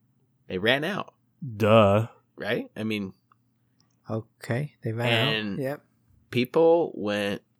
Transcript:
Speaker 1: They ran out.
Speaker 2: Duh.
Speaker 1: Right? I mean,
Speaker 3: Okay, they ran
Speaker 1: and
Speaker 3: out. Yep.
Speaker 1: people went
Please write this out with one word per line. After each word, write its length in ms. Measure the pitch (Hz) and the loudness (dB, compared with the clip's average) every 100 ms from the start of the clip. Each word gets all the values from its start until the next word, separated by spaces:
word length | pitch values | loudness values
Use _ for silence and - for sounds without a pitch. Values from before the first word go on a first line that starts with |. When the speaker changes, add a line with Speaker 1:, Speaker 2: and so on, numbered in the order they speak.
| _ _ _ _ - | _ _ _ _ -10
Speaker 1:
They 120 | 95 | -4
ran 260 | 107 135 | 0 0
out. 300 | 156 202 - - _ - 135 104 | -2 -6 -8 -14 _ -14 -12 -2
Speaker 2:
Duh. 500 | 107 113 101 104 117 - _ - | 4 8 8 6 0 -8 _ -12
Speaker 1:
Right? 340 | 90 120 269 - | -4 -4 -6 -8
I 80 | |
mean, 300 | 110 107 95 - _ _ _ _ _ _ _ _ - | -6 -6 -6 -12 _ _ _ _ _ _ _ _ -10
Speaker 3:
Okay, 680 | 110 - _ - 120 147 _ | -10 -10 _ -8 -6 -6 _
they 80 | 113 | -8
ran 360 | 110 120 113 113 | -4 -2 0 0
Speaker 1:
and 240 | 110 107 98 | -2 -4 -6
Speaker 3:
out. 40 | |
Yep. 200 | 135 147 _ _ _ _ - | -6 -8 _ _ _ _ -8
Speaker 1:
people 640 | 120 123 160 165 170 156 | -4 0 2 4 4 0
went 480 | - 104 104 101 101 _ _ | -4 -4 -2 -2 -4 _ _